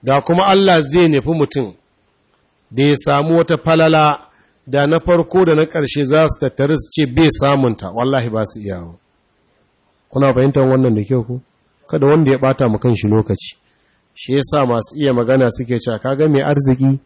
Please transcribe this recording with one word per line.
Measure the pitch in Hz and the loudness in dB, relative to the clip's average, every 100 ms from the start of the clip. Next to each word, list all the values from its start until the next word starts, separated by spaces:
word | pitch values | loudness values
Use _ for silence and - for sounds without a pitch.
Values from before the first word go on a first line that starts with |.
Da | 117 139 | 0 -2
kuma | - 170 196 | 0 0 2
Allah | 196 196 170 | 4 4 2
zai | 139 156 170 | 2 2 2
nufi | 147 117 | 2 -2
mutum | 165 143 143 113 90 _ _ _ _ _ _ _ _ _ | -2 -2 -4 -8 -10 _ _ _ _ _ _ _ _ _
da | 113 | -2
ya | 143 143 | 0 0
samu | - 143 151 170 | 0 -2 2 0
wata | 165 170 | 0 -2
falala, | - 160 160 160 151 143 - _ _ _ - | 0 2 4 4 2 0 -8 _ _ _ -6
da | 135 143 | -2 0
na | 165 | 0
farko | - 175 165 185 | 2 0 2 0
da | 180 | 2
na | 156 | 2
ƙarshe | 160 165 143 - | 0 -2 -4 -2
za | 139 151 156 | 0 2 0
su | - | 0
tattara | 135 - 139 156 | -6 -2 -2 -2
su | - | -4
ce | - 147 | -4 -2
bai | 123 160 | 2 2
samunta, | - 139 139 127 107 95 | 2 0 2 0 -2 -8
wallahi | 104 123 135 117 | -4 -2 -2 -2
ba | 110 104 | -4 -6
su | - | -8
iya. | 101 92 85 85 _ _ _ _ _ _ _ _ _ _ _ | -10 -10 -12 -20 _ _ _ _ _ _ _ _ _ _ _
Kuna | 135 139 | -2 0
fahimtar | 127 135 143 | 2 0 2
wannan | 131 131 131 | 2 2 2
da | 110 | 0
kyau | 104 127 | -2 -4
ko? | 113 123 - _ _ _ _ | -4 -10 -12 _ _ _ _
Kada | 147 135 | -2 2
wanda | 156 147 | 4 2
ya | 135 | 2
ɓata | 131 135 127 | 0 0 0
ma | 107 | 0
kanshi | 123 110 107 | 0 0 0
lokaci. | 110 107 98 - - _ _ _ _ _ | 0 0 -6 -8 -18 _ _ _ _ _
Shi | - - | -20 -4
yasa | 135 135 151 131 | -4 -2 -2 0
masu | 117 110 147 | -2 -4 -4
iya | 143 | -2
magana | 123 117 135 127 | 0 0 2 0
suke | 110 120 123 | -2 -6 -6
cewa, | - 110 | -4 -6
"Ka | 127 135 | -6 -2
ga | 156 | 0
mai | 143 | 0
arziki | 143 143 139 127 135 135 | 0 0 0 2 2 0